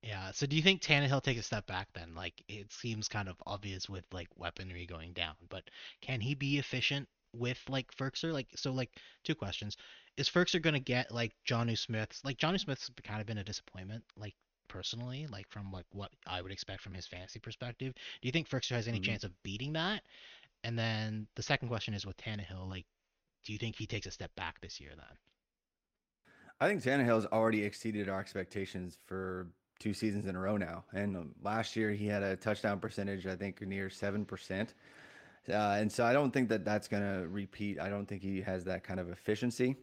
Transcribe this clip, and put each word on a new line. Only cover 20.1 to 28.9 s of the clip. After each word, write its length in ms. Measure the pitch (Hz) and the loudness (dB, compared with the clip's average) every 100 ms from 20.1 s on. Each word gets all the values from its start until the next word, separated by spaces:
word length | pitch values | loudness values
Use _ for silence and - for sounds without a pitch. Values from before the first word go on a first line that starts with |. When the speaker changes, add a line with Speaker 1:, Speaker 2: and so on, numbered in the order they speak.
| - - - - _ 120 | -20 -20 -20 -20 _ -2
Speaker 1:
And 120 | 117 | 2
then 500 | 113 110 110 110 107 - | 2 2 0 -2 -4 -6
the 80 | |
second 260 | - 143 120 | 2 2 2
question 240 | 113 - | -2 0
is 120 | 104 98 | -4 -4
with 120 | 95 | -8
Tannehill, 520 | - 107 95 95 92 | -6 -6 -6 -8 -6
like, 160 | 92 - _ _ _ _ _ - | -8 -10 _ _ _ _ _ -8
do 80 | |
you 40 | 107 | -4
think 200 | 117 107 | -4 -4
he 100 | 107 | -4
takes 180 | 104 98 | -4 -6
a 60 | |
step 240 | - - - | -8 -10 -4
back 240 | 87 - | -6 -6
this 220 | 92 - | -12 -12
year 100 | 69 76 | -12 -16
then? 200 | 64 - _ _ _ _ _ _ _ _ _ _ _ - - - | -18 -20 _ _ _ _ _ _ _ _ _ _ _ -20 -20 4
Speaker 2:
I 80 | 151 | 4
think 160 | 202 | 6
Tannehill's 420 | 127 139 120 113 104 | 4 6 8 8 6
already 360 | 110 113 110 | 6 6 6
exceeded 460 | 104 - 113 104 98 | 2 -2 -2 0 0
our 100 | 95 | 0
expectations 800 | 98 98 92 101 95 95 90 | -2 -4 -4 -4 -4 -4 -6